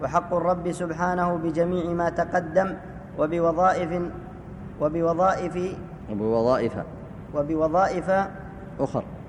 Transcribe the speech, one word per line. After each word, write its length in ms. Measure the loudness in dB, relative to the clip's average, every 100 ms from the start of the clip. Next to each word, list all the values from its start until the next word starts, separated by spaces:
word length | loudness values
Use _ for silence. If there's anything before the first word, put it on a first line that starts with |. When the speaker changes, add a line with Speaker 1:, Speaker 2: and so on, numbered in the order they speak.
Speaker 1:
وحق 320 | -2 0 2
الرب 380 | 2 2 2 0
سبحانه 640 | -2 -4 0 0 2 2 0
بجميع 480 | 0 2 2 2 0
ما 180 | 0 0
تقدم 640 | 0 0 0 2 2 2 -2 -10 -14 -10 -2
وبوظائف، 840 | 0 2 2 4 4 4 0 -2 -4 -6 -12 -14 -14 -14 -12 -2
وبوظائف، 760 | 0 2 2 4 4 2 -2 -2 -4 -6 -10 -12 -6
Speaker 2:
وبوظائف 640 | -2 2 4 4 4 2 -2 -8 -10 -14 -14 -6
Speaker 1:
وبوظائف 760 | -2 0 2 2 4 4 2 2 2 2 -4 -12 -14 -12 -4
Speaker 2:
أخر. 240 | -2 -2 -4 -8